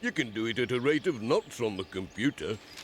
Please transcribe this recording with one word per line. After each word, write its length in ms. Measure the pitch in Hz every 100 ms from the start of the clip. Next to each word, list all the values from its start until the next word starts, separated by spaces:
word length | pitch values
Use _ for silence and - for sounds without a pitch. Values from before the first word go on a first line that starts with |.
You 100 | 240
can 200 | - 131
do 140 | 104 113
it 120 | 113
at 120 | 123
a 100 | 123
rate 260 | 123 151 175
of 160 | 143
knots 380 | 107 160 220 -
on 160 | 117 98
the 80 |
computer. 720 | 95 95 92 - 120 - 78 107 - -